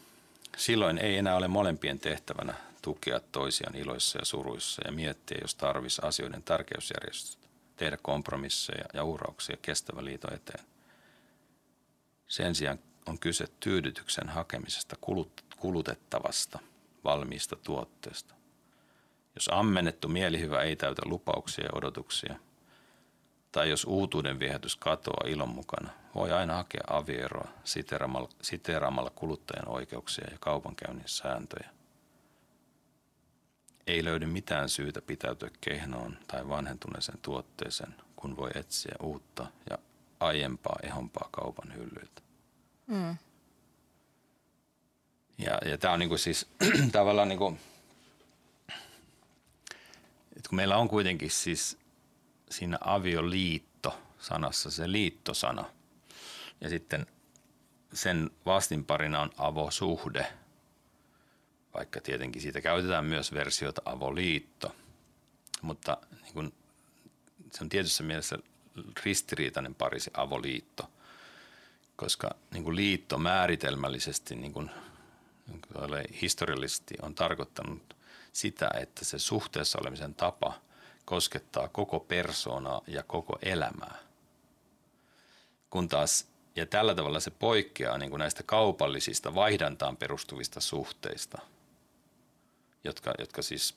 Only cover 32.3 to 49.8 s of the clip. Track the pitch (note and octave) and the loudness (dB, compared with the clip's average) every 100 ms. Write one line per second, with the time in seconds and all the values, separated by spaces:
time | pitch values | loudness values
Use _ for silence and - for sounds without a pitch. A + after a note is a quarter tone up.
32.3 | _ _ _ _ _ _ _ _ _ _ | _ _ _ _ _ _ _ _ _ _
33.3 | _ _ _ - _ - E2+ E2 D#2+ D#2+ | _ _ _ -20 _ 0 2 4 2 0
34.3 | F2+ - D2+ C#2+ - C#2+ - - C#2+ A#1+ | -2 0 0 2 0 -2 -4 -6 -4 -2
35.3 | B1+ A1+ - - D2 D2 B1 A#1+ - - | -4 -8 -6 -4 -4 -4 -6 -8 -10 -8
36.3 | B1+ C2+ D2 C#2 B1+ - - - - - | -6 -4 -4 -4 -8 -8 -6 -6 -6 -6
37.3 | C2 - - - - - - - - C#2 | -6 -6 -8 -6 -6 -8 -12 -20 -12 -8
38.3 | C2+ C2 - - - - - D#2 C#2+ - | -6 -4 -6 -4 -4 -4 -6 -6 -6 -10
39.3 | - - - - - - _ - _ E2 | -10 -10 -10 -8 -8 -8 _ -20 _ 2
40.3 | D2+ C2+ B1+ - - C2+ C2+ B1 - - | 4 2 -2 -2 -2 -4 -6 -6 -6 -6
41.3 | - A#1+ A#1+ - - A#1 - - - - | -4 -6 -8 -12 -10 -10 -12 -14 -20 -20
42.3 | _ _ _ _ _ - G3+ E3+ E3+ - | _ _ _ _ _ -4 -2 -2 -4 -10
43.3 | _ _ _ _ _ _ _ _ _ _ | _ _ _ _ _ _ _ _ _ _
44.3 | _ _ _ _ _ _ _ _ _ _ | _ _ _ _ _ _ _ _ _ _
45.3 | - - - - D2 F#2 E2+ E2+ E2 E2+ | -6 0 0 2 2 4 6 4 2 2
46.3 | E2 - - F#3 D3 C3 G#2+ G2+ G#2 G2+ | 0 -2 2 6 8 8 8 8 8 6
47.3 | F#2+ G2 D#2 - - - - - - - | 4 2 0 -10 -20 -20 -20 -20 -20 -20
48.3 | _ _ _ - - - - - _ _ | _ _ _ -14 -14 -14 -20 -20 _ _
49.3 | _ _ _ - - | _ _ _ -14 -14